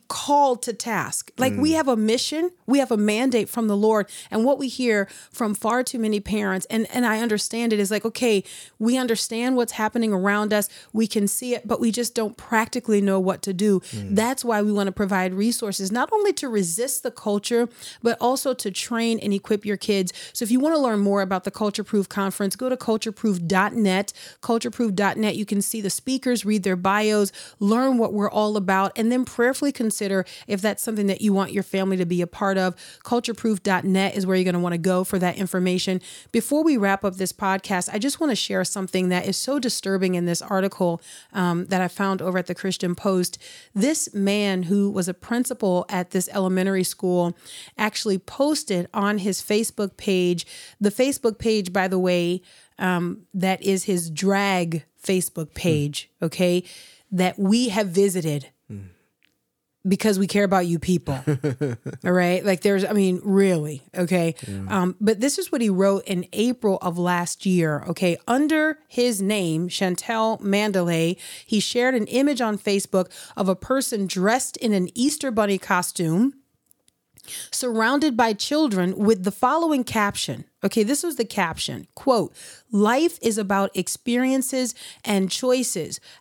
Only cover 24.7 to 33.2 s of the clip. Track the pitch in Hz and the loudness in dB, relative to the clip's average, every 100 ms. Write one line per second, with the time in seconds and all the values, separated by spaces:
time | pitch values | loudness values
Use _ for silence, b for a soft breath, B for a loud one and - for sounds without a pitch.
24.7 | - 233 190 202 - 214 180 208 202 190 | -2 -2 2 0 0 -2 -2 -2 -2 -2
25.7 | 220 202 - - 262 262 240 196 214 190 | -4 -4 -4 -4 -2 0 0 0 0 0
26.7 | 185 185 208 214 214 196 B B B 202 | 0 0 2 2 2 2 B B B 2
27.7 | 226 262 247 220 208 202 208 214 214 185 | 2 4 2 2 0 0 0 0 0 0
28.7 | 190 196 - 226 254 254 - 240 262 285 | 2 2 0 0 2 -2 0 0 2 -2
29.7 | - 220 - 196 190 180 B - 202 208 | 0 -2 -2 -2 -2 -2 B -6 -2 -2
30.7 | 202 - 220 202 185 208 196 190 196 - | -2 -4 0 0 2 2 2 0 -2 -2
31.7 | 190 190 185 175 180 175 - 196 190 185 | -2 0 0 0 0 -2 -2 0 2 0
32.7 | 180 B B - 240 | -2 B B -2 -2